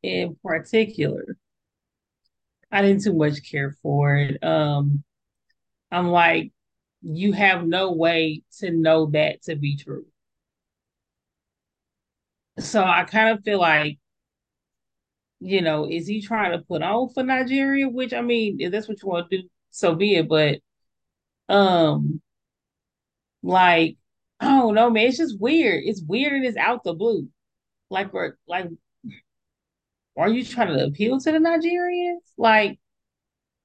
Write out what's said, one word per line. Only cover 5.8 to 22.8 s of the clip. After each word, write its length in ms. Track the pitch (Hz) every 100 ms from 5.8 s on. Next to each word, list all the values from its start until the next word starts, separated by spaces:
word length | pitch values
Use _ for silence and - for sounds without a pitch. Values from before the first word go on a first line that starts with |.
| -
I'm 160 | 175 180
like, 440 | 175 165 165 - _ _ _ _ _
you 320 | 165 156 202
have 340 | 196 202 180 170
no 240 | 180 190
way 520 | 165 165 165 160 151 _ -
to 120 | 185
know 360 | 165 160 160 151
that 360 | 151 151 -
to 120 | - 151
be 200 | 143 143
true. 300 | - - - _ _ _ _ _ _ _ _ _ _ _ _ _ _ _ _ _ _ _ _ _ _ _ _ -
So 220 | - 214
I 200 | 185 175
kind 340 | 180 220 220 208
of 60 |
feel 160 | 214 196
like, 380 | 170 151 151 147 _ _ _ _ _ _ _ _ _ _ _ _ _ -
you 220 | 185 190
know, 280 | 165 151 151
is 180 | 165 175
he 140 | 214
trying 320 | 202 226 190
to 60 | 170
put 180 | - 170
on 280 | 170 226 254
for 140 | -
Nigeria? 680 | 254 262 254 269 277 277 269
Which, 240 | 240 254
I 80 | 240
mean, 360 | 240 233 214 -
if 100 | 175
that's 160 | 208 214
what 140 | 208
you 60 | 196
wanna 180 | 175 175
do, 140 | 190 185 _ _
so 220 | - 175 160
be 200 | 208 180
it. 140 | 160
But, 300 | 156 147 147 _ _ _ _ _ _ _ _ -
um, 720 | 202 190 175 156 147 147 160 _ _ _ _ _ _